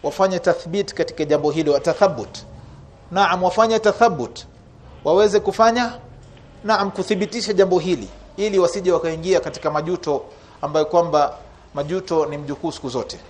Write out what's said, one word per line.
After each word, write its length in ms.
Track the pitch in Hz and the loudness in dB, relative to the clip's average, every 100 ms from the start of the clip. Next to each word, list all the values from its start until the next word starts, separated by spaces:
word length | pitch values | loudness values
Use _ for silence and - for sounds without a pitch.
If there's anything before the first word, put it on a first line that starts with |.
wafanye 360 | 143 139 190 185 | -6 0 0 2
tathbit 560 | 175 170 170 196 196 | 0 -2 -2 -4 -4
katika 300 | - 165 - | -4 -6 -4
jambo 260 | 147 147 151 | 0 2 2
hilo, 260 | 151 151 143 | 0 2 2
atathabut. 600 | 165 156 196 131 101 - - - - - - - - | 0 2 2 0 -10 -14 -18 -20 -20 -20 -20 -20 -6
Naam, 320 | 175 185 180 | 0 0 2
wafanye 360 | 180 190 226 226 | 0 2 2 4
tathabut, 680 | 220 196 233 160 117 - - - - - - - | 2 4 2 2 -8 -10 -20 -20 -20 -20 -20 -6
waweze 360 | 147 180 214 202 | 2 4 4 2
kufanya, 520 | 202 196 226 240 240 - - - - - - - | 0 4 4 4 -4 -8 -18 -20 -20 -20 -20 -12
naam, 260 | 208 208 196 | -2 0 0
kuthibitisha 640 | 185 185 185 208 233 220 | -4 -2 -2 -2 -4 -2
jambo 260 | 190 185 180 | 2 4 2
hili, 300 | 165 156 98 - - - | 2 -4 -4 -16 -18 -4
ili 220 | 214 196 | 0 2
wasije 340 | 170 202 185 | 2 2 0
wakaingia 480 | 170 165 160 175 180 | 0 0 -4 0 0
katika 300 | 156 - 156 | 0 -4 -2
majuto 520 | 151 156 175 156 139 - - - - | -2 -2 -4 -2 -4 -4 -20 -20 -10
ambayo 240 | 143 156 151 | -2 0 2
kwamba 500 | 170 170 151 139 - - - - | 2 4 2 2 -2 -20 -20 -12
majuto 520 | 147 147 185 185 165 143 | -8 -4 -6 -2 0 0
ni 120 | 147 | -4
mjukuu 340 | 143 143 165 | -8 -6 -8
siku 160 | - 131 | -8 -6
zote. 320 | 120 104 92 | -6 -6 -12